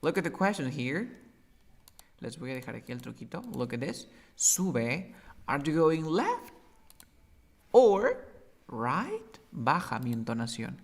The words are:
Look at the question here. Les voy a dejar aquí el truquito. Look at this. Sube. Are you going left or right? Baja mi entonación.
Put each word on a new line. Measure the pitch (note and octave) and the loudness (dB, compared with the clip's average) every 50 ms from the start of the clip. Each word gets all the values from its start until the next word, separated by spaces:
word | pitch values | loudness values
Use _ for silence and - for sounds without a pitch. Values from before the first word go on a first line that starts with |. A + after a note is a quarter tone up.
Look | - D#3 E3 - | 0 0 0 0
at | F3 | 0
the | E3+ | -2
question | D#3+ - F#3 G3 G#3 - D3+ C3 | -2 0 0 0 0 0 -2 -4
here. | - D3 B2 B2+ C3+ E3+ A3 B3 - - - - - - - - - - - - - - - - - - - _ _ _ | -2 -2 -2 -2 -2 -2 -4 -6 -10 -16 -20 -20 -20 -20 -20 -20 -20 -20 -20 -20 -20 -20 -20 -20 -20 -20 -20 _ _ _
Les | - A#2+ A2+ | -12 -12 -10
voy | D#3 E3 B2+ | -10 -10 -8
a | C3+ | -8
dejar | B2+ B2 - - | -8 -8 -8 -10
aquí | A#2+ A#2 - | -12 -10 -10
el | B2+ B2 | -12 -10
truquito. | A#2+ A#2+ A#2 A#2 A#2 A2+ - F3 A#3+ B3+ A3 | -10 -12 -12 -12 -14 -12 -10 -10 -10 -8 -6
Look | B2+ B2 A#2+ | -4 -4 -4
at | - A#2+ | -4 -4
this. | B2 D3+ - - - - - - - - - | -4 -4 -6 -8 -10 -18 -20 -20 -20 -20 -8
Sube. | - - - - - F#3 F#3+ F3 A#2+ A2+ A#2 B2 D#3+ F#3+ - - - - - - - - | 0 2 2 2 2 0 0 2 0 0 0 0 -2 -4 -8 -14 -20 -20 -20 -20 -18 -4
Are | - - C#3+ C#3+ | -2 -2 0 0
you | D#3 D3+ | 0 4
going | D#3+ E3 D#3 D#3+ E3 D#3+ | 6 6 6 6 4 0
left | D#3 D#3 F#3 B3+ G4+ B4 A#4+ - - - - - - - - - - - - - - _ - - - - - - _ - _ _ _ | 0 2 2 2 2 0 -2 -4 -12 -20 -20 -20 -20 -20 -20 -20 -20 -20 -20 -20 -20 _ -20 -20 -20 -20 -20 -20 _ -20 _ _ _
or | - A3 B3+ A3+ G3+ F#3+ G#3 C4 - - - - - - - - - _ _ | 8 8 10 10 8 6 4 0 0 -2 -6 -16 -18 -20 -20 -20 -20 _ _
right? | _ - A2+ A2+ B2 C#3+ E3 A3 C#4+ G#4 A4 A4+ - - - - _ | _ -8 -4 -2 0 0 0 -2 -2 -6 -8 -10 -12 -20 -20 -20 _
Baja | - - A#2+ A#2+ C#3+ F3 F3+ - - A2+ | -10 -4 0 2 2 2 0 -2 -4 -4
mi | B2+ B2 A#2+ | -2 -2 -2
entonación. | A2+ A2+ A#2 A#2+ A2+ A#2 A#2 - - A2+ A2 - - | -2 -2 -4 -2 -4 -2 -4 -4 -6 -8 -8 -8 -12